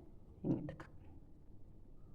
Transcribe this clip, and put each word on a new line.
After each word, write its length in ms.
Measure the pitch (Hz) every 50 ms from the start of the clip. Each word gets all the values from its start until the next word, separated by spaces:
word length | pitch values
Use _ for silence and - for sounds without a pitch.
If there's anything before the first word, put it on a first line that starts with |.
| - - - - - - - - -
ഇങ്ങ് 140 | 143 135 - -
എടുക്കാം. 280 | - - - - - - - - - - - - - - - - - - - - - - - - - - - - -